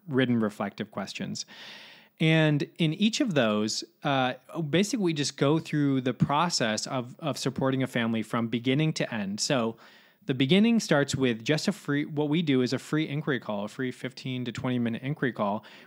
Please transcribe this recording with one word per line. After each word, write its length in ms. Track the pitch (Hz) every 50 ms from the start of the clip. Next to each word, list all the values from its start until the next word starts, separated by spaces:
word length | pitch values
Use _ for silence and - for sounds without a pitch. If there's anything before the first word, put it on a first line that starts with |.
| _
written 320 | 165 135 131 131 123 120 113
reflective 520 | 110 104 - - 104 98 - - 104 -
questions. 560 | - 104 98 - - - 98 95 107 - - - - - - - - - - - - - - _ _ -
And 480 | 160 160 160 160 156 151 147 143 170 - - -
in 140 | 170 160 156
each 260 | - 202 226 220 -
of 140 | 302 220 160
those, 480 | 139 117 110 107 104 107 110 - - - - _ _ -
uh, 300 | 147 139 131 127 127 127 - _ - - 170 165 143
basically 360 | 147 175 202 202 - 220 190
we 80 | 170 160
just 220 | 147 135 - -
go 220 | - 143 139 156 160
through 440 | 160 - 156 147 143 139 135 131
the 120 | 123 127 117
process 720 | - - - 139 151 170 175 - - 127 110 107 104 -
of, 300 | - 135 131 - 127 - -
of 200 | 165 143 123 -
supporting 440 | - 135 120 - 135 131 135 131
a 60 | 131 -
family 340 | - 120 113 113 113 113
from 260 | 107 - - 117 117 113
beginning 440 | 123 117 117 127 131 147 160 160 151
to 200 | - 143 - 120
end. 260 | 107 101 95 101 -
So 360 | - - 147 123 113 113 - - - - - - - _ _ _ _
the 60 | -
beginning 480 | 139 123 139 135 180 196 220 233 233 220
starts 340 | - - 160 143 139 - -
with 300 | 135 131 123 113 110 113
just 240 | 143 151 160 - 208
a 40 |
free, 340 | 185 - - 147 143 143 151
what 240 | - 156 147 151 143
we 100 | 151 175
do 220 | 170 147 131 127
is 100 | 127 117
a 60 | 135 117
free 280 | - - 156 156 156
inquiry 340 | - 139 156 - 160 131 113
call, 240 | - - 107 101 101
a 20 | 110
free 220 | - - 131 127
fifteen 520 | - - - 123 - - - 135 127 127 123
to 60 | 120
twenty 260 | 110 - - 127 127 123
minute 240 | 117 113 113 117
inquiry 300 | 127 135 156 - 147 123
call, 320 | - - 107 101 104 110 - - - - -